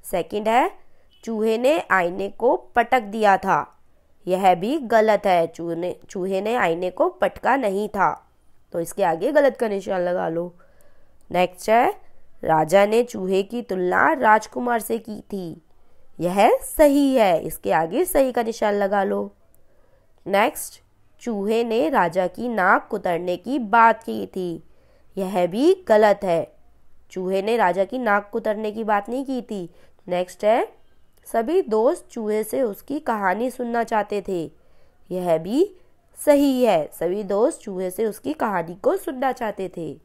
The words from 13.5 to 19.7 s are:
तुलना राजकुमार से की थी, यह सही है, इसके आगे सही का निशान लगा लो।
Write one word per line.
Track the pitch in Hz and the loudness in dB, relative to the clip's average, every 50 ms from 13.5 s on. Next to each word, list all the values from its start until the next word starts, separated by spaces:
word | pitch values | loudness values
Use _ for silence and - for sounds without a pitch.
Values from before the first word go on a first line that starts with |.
| 226 240 | -6 -10
तुलना | 226 - 190 185 180 180 185 185 - 277 320 | -8 -6 -4 -2 -2 0 2 4 4 4 2
राजकुमार | 277 254 220 214 220 214 - - 254 247 240 240 226 | 2 4 4 4 4 2 -4 -8 -6 -4 -2 -2 -2
से | 202 - 226 226 | -2 -4 -6 -8
की | - - 214 214 - | -6 -12 -16 -16 -14
थी, | _ - 196 180 165 160 170 _ _ - - - - - - - - - - | _ -10 -10 -10 -10 -12 -14 _ _ -20 -20 -20 -20 -20 -20 -20 -20 -10 -6
यह | 160 175 180 202 202 269 466 539 | -4 -2 2 4 6 6 6 4
सही | - - - - 311 294 277 285 285 277 262 | -2 -6 2 4 6 6 6 4 2 4 4
है, | 247 220 190 175 156 | 4 4 4 4 2
इसके | - 156 156 - - 202 | 0 -4 -10 -8 -4 0
आगे | 190 160 160 165 175 269 359 | 0 0 0 0 0 -2 -2
सही | 349 - 294 269 262 | 0 2 2 2 2
का | 233 247 233 | 2 -2 -2
निशान | 220 220 - 226 214 208 | -2 -4 -2 0 0 0
लगा | 202 202 196 208 202 196 | 0 0 0 0 0 0
लो। | 202 202 202 202 202 _ _ _ _ _ _ - - | 0 -2 -4 -4 -8 _ _ _ _ _ _ -20 -20